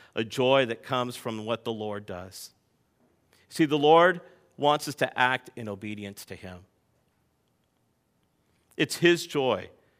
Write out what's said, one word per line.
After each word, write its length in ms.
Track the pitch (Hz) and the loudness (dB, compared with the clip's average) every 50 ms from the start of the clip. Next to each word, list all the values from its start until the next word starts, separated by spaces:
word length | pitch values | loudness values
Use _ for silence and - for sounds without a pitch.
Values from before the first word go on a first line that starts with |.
| - _ _ | -20 _ _
a 100 | - 113 | -6 -6
joy 400 | 110 - - 127 127 135 139 135 | -4 -2 0 2 4 4 4 4
that 180 | 117 117 113 - | 2 -2 -8 -8
comes 320 | - 135 127 123 123 117 | -4 -4 -4 -2 -4 -6
from 300 | - - 123 113 110 107 | -10 -10 -10 -8 -8 -6
what 180 | 107 117 113 - | -6 -6 -6 -6
the 80 | 120 | -8
Lord 340 | 117 110 107 107 104 104 104 | -8 -8 -8 -8 -8 -10 -10
does. 440 | 104 98 87 90 95 98 - - - _ _ _ _ _ _ _ _ _ _ _ _ _ _ _ _ _ _ _ _ | -12 -14 -14 -14 -16 -18 -20 -20 -20 _ _ _ _ _ _ _ _ _ _ _ _ _ _ _ _ _ _ _ _
See, 160 | - - 165 | -2 0 0
the 160 | 147 143 151 | 2 2 2
Lord 400 | 143 147 160 170 170 180 185 175 - - _ _ _ _ _ - | 6 6 8 8 8 6 4 0 -6 -16 _ _ _ _ _ -2
wants 320 | 135 143 147 151 - - | 0 2 2 0 -2 -6
us 60 | 139 | -4
to 220 | - 147 - - - | -4 -4 -2 0 0
act 320 | 127 123 131 127 - - - | 0 2 0 -2 -6 -10 -14
in 140 | - 120 107 | -12 -10 -10
obedience 560 | 101 98 107 107 107 104 104 101 101 - - | -10 -10 -10 -10 -10 -10 -12 -12 -14 -16 -16
to 100 | - 95 | -16 -16
him. 300 | 90 - 95 90 87 90 _ _ _ _ _ _ _ _ _ _ _ _ _ _ _ _ _ _ _ _ _ _ _ _ _ _ _ _ _ _ _ _ _ _ _ _ _ _ _ _ _ _ | -16 -14 -16 -16 -16 -20 _ _ _ _ _ _ _ _ _ _ _ _ _ _ _ _ _ _ _ _ _ _ _ _ _ _ _ _ _ _ _ _ _ _ _ _ _ _ _ _ _ _
It's 220 | - 147 143 - - | -4 -4 -4 -2 2
his 280 | 165 175 175 165 165 | 2 4 4 2 0
joy 440 | - - 151 135 127 113 92 - - - _ _ _ _ _ | -4 -4 -2 0 0 0 -2 -4 -10 -18 _ _ _ _ _